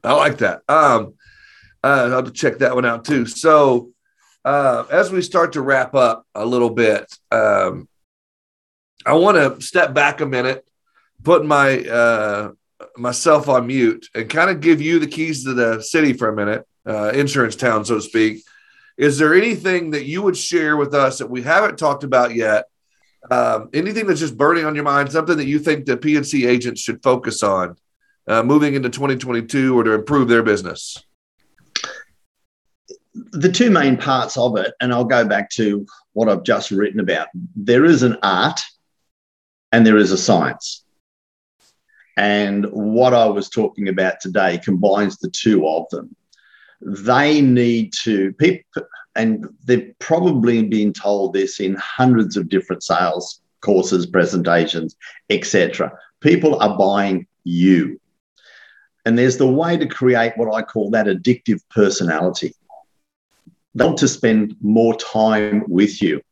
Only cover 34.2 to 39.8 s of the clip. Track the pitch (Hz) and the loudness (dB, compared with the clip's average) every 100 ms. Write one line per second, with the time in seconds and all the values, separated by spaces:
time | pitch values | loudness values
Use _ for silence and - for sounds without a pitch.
34.2 | 117 - 123 107 98 - 123 123 117 123 | -2 -2 -2 0 -4 -4 -4 -2 0 0
35.2 | 110 101 101 - 110 104 101 - _ 104 | 2 0 -4 -2 -2 -2 -6 -20 _ -2
36.2 | 110 95 - 104 - 98 104 98 92 80 | 0 0 0 -2 -2 -2 -2 -2 -2 -4
37.2 | 78 90 - 110 101 120 160 151 123 110 | -4 -12 -14 -8 2 4 6 4 2 0
38.2 | 101 92 131 - - _ _ _ _ _ | -2 0 -2 -4 -12 _ _ _ _ _
39.2 | _ _ _ _ _ 117 | _ _ _ _ _ 4